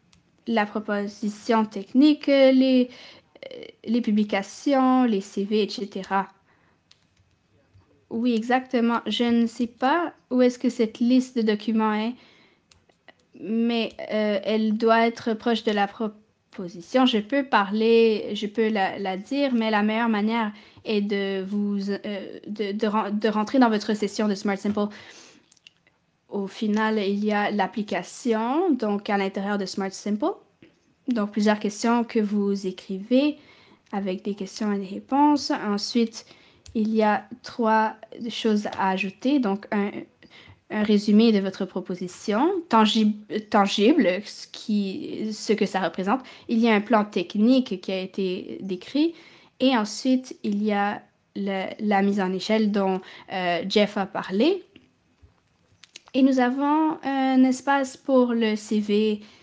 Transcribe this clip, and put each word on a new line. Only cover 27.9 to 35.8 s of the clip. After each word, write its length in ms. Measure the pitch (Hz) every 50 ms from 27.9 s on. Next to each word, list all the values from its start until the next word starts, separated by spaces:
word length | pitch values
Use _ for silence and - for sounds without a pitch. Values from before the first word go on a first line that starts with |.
| 208 180 175 - - - - 247 220 220 220 233 269 311 381 381
donc 400 | 285 247 226 214 202 202 202 -
à 80 | 208 202
l'intérieur 400 | 196 196 196 208 196 202 208 202
de 80 | 196
Smart 260 | 190 - - 196 196 190
Simple. 400 | - - 208 208 208 285 339 427 - _ _ _ _ - - _ _ _ _ _ _ - -
Donc, 240 | 247 233 202 202 208
plusieurs 260 | 214 208 214 208 208
questions 460 | - 202 202 - - 233 233 240 233
que 160 | 233 - 233
vous 460 | 208 202 208 208 202 202 202 196 196
écrivez 680 | 185 190 - - - 196 190 196 - 247 262 277 302 294 - - - - - _ _ _ _ _ - -
avec 320 | 202 196 196 185 190 -
des 100 | 208 202
questions 380 | 202 196 185 - - 220 208 202
et 60 | 196
des 80 | 196
réponses. 640 | 185 196 202 208 - 269 277 294 294 294 277 269 -
Ensuite, 760 | 302 - - 208 202 202